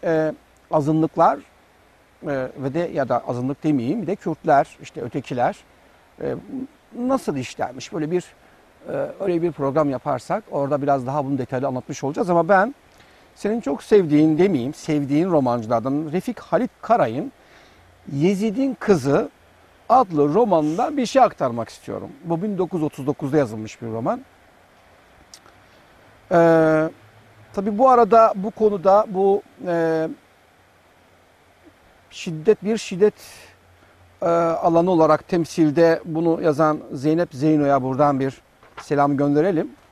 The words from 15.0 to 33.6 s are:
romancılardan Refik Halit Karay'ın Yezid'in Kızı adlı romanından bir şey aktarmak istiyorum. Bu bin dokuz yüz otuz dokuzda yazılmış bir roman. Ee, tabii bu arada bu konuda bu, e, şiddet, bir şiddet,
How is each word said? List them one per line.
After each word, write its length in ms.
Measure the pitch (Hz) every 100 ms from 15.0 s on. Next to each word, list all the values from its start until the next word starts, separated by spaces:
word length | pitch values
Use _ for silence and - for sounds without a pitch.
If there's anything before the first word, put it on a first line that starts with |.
| 139 147 185
romancılardan 800 | 160 127 120 110 117 123 143 156
Refik 280 | 170 - 226
Halit 300 | - 165 240 _
Karay'ın 500 | - 226 131 120 262 - _ - - _ _ _ -
Yezid'in 600 | 139 170 196 220 202 269 233
Kızı 500 | - 175 131 156 277 _ _ _ _ _ -
adlı 460 | 247 208 156 147
romanından 600 | 175 226 170 151 170 302 285
bir 100 | 233
şey 160 | -
aktarmak 460 | 214 - 135 117 110
istiyorum. 420 | - - 101 104 -
Bu 180 | 170 165
bin 160 | 214 185
dokuz 220 | 175 175
yüz 60 | 151
otuz 200 | - 135
dokuzda 300 | - 147 151
yazılmış 460 | 123 110 107 -
bir 40 | 117
roman. 280 | 110 143 240 - _ _ _ _ _ _ _ _ _ _ - - _ _ _ _ _ _ _ -
Ee, 560 | 175 165 165 160 156 160 - _ _ _ _ -
tabii 240 | - 196 208
bu 100 | 262
arada 440 | 247 220 226 226 202
bu 140 | 202
konuda 540 | - 214 202 185 202 220
bu, 340 | 185 196 202 - - 180
e, 420 | 170 165 160 160 - _ _ _ _ _ _ _ _ _ _ _ _ _ _ - _ _ _ _
şiddet, 540 | - 190 156 156 214
bir 120 | 190 226
şiddet, 360 | - 180 208 - - - - _